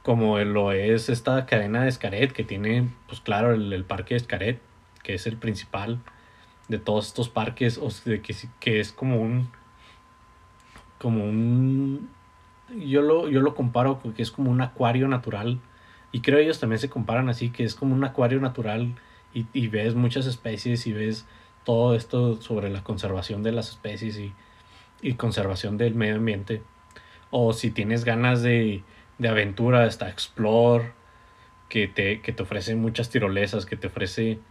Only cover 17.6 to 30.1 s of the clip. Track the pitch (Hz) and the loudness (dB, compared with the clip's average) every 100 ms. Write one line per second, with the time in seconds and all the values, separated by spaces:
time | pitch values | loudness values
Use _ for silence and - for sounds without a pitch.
17.6 | 113 - 135 131 139 135 120 135 135 127 | -4 -2 0 2 0 2 2 2 0 -2
18.6 | 110 110 120 123 - - - 117 113 139 | -4 -2 -4 -6 -16 -20 -10 -8 -4 -2
19.6 | 113 107 110 120 120 135 131 123 117 104 | -2 0 0 2 2 2 -2 -4 -6 -4
20.6 | 123 117 120 107 107 110 - - - - | -2 -2 -2 -2 -2 -4 -10 -20 -20 -10
21.6 | - 113 123 117 - 127 120 113 - 110 | 0 4 4 2 0 0 2 0 -4 -4
22.6 | 98 98 - 101 101 95 - 104 110 117 | -4 -6 -6 -6 -4 -4 -4 -2 -2 -2
23.6 | 110 - 107 104 110 104 101 98 - - | -6 -10 -12 -8 -8 -8 -12 -14 -20 -20
24.6 | - - - _ 139 123 117 113 98 95 | -20 -20 -20 _ -6 -2 -2 0 -2 -2
25.6 | 104 104 117 113 107 107 113 101 98 110 | -4 0 0 2 0 2 0 -2 -4 -8
26.6 | - - - - - - - 127 113 117 | -8 -20 -20 -20 -20 -20 -4 2 2 2
27.6 | 117 - 104 117 117 113 123 123 120 117 | -2 -2 0 0 0 2 2 4 4 4
28.6 | 110 98 - - - - 120 107 101 95 | 2 -2 -10 -20 -20 -4 0 2 0 0
29.6 | 120 123 113 - 95 | 4 6 4 2 -8